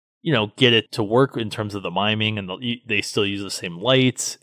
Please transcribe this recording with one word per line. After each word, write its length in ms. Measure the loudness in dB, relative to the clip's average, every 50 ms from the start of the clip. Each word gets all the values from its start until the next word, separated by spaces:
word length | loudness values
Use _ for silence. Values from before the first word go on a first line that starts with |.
| _ _ _ _
you 120 | -2 0 2
know, 180 | 2 0 0 2
get 160 | 4 4 6
it 200 | 6 4 2 0 -4
to 100 | -4 -2
work 320 | 2 4 4 4 4 2
in 140 | -4 -6 -6
terms 260 | -4 -6 -6 -6 -6
of 80 | -6 -6
the 80 | -4
miming, 460 | -2 0 0 0 0 0 0 -2 -2
and 100 | -4 -6
the, 100 | -8 -8
you, 200 | -6 -6 -6 -6 -6 _
they 140 | -4 -4 -2
still 240 | -2 -2 -2 0 0
use 160 | 0 -2 -6
the 100 | -6 -8
same 260 | -8 -8 -8 -10 -8
lights, 600 | -4 0 2 4 4 4 2 0 -2 -6 -8 -8 -10